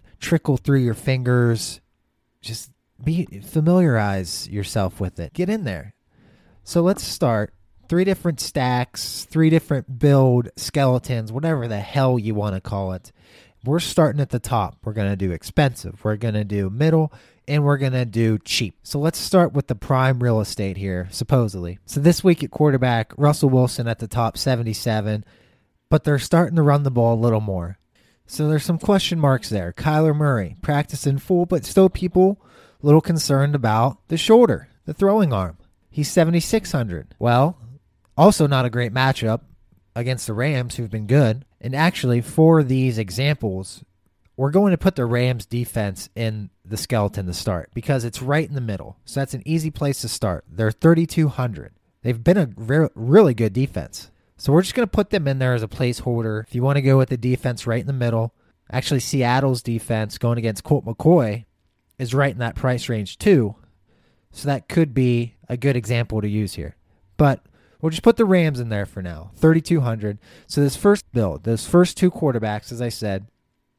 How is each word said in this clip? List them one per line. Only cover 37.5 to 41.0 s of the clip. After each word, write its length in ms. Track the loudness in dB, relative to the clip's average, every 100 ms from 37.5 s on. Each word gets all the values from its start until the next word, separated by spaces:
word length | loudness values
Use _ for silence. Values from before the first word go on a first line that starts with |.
| -2 -16 -20 _ _ _ 4
also 320 | 4 6 2
not 180 | 0 -2
a 40 |
great 240 | -4 -4
matchup 480 | 0 0 0 -2 -4 -6 _ _ _ _ -8
against 320 | -6 -6 -6
the 60 |
Rams, 420 | -4 -2 -2 -4 -8
who've 140 | -8
been 180 | -6